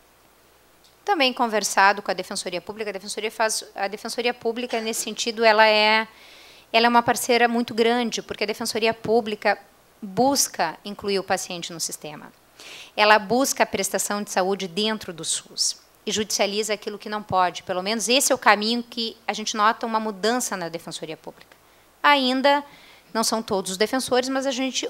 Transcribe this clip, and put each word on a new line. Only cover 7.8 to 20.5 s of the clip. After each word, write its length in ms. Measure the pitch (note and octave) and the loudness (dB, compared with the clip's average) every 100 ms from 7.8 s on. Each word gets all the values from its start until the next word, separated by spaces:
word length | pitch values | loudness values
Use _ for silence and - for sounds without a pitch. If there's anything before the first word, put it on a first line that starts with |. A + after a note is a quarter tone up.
| A#3 A#3+ A#3 - | 2 2 0 -4
porque 220 | - G#3 G3+ | -8 -6 -4
a 20 | |
Defensoria 480 | A3 A3+ A3+ A3+ A3+ | -4 -4 0 0 -2
Pública 640 | - A3+ G#3+ G#3 G#3+ - - _ _ _ | 0 2 2 -2 0 -2 -6 _ _ _
busca 800 | G3+ F#3+ C4 C#4 - - E3 - | -6 0 2 2 -2 -2 -4 -4
incluir 360 | G3+ G3+ G3+ F#3+ | -12 -8 -2 -2
o 40 | |
paciente 480 | F3+ F#3+ - F3+ E3+ | 0 -2 -2 -10 -10
no 80 | E3+ | -8
sistema. 540 | - - D#3 D3 - _ _ - - - - - | -8 -8 -14 -16 -18 _ _ -20 -20 -20 -10 2
Ela 220 | G#3+ G#3+ | 6 6
busca 460 | G3 A#3 C4+ - | 6 0 0 0
a 20 | A3+ | -2
prestação 560 | G3+ F#3+ F#3+ - G#3 | 0 -2 -4 -4 -4
de 80 | G#3 | -2
saúde 380 | G#3 F#3 G3 F#3+ | -2 0 -2 -4
dentro 440 | E3 G#3+ G#3+ - | -2 -2 -4 -8
do 140 | E3 D#3 | -10 -6
sus 520 | - - - - - _ _ - | -6 -6 -4 -4 -4 _ _ -6
e 60 | |
judicializa 600 | G3+ G#3+ - G3+ G3+ G#3+ | -4 -2 0 0 0 -4
aquilo 260 | G3+ - G3+ | -4 -6 -12
que 100 | G#3+ | -10
não 140 | G#3+ | -10
pode. 400 | G3+ F#3+ F3+ E3+ | -2 0 0 -2
Pelo 180 | - F3+ | -6 -4
menos 260 | F#3+ A3+ G3 | -2 -4 2
esse 240 | C4 - | 2 2
é 40 | C4+ | 2
o 20 | |
caminho 460 | A#3+ G#3 G#3+ A#3+ | 2 2 2 -4
que 340 | A#3 - A3+ - - | -6 -8 -8 -8 -8
a 60 | |
gente 240 | G#3+ G#3+ A3 | -6 -6 0
nota 280 | G#3+ A#3 A#3 | 0 0 -4
uma 140 | A3 | -4
mudança 560 | A3 F#3+ G#3 B3 - | -4 -2 -2 0 -2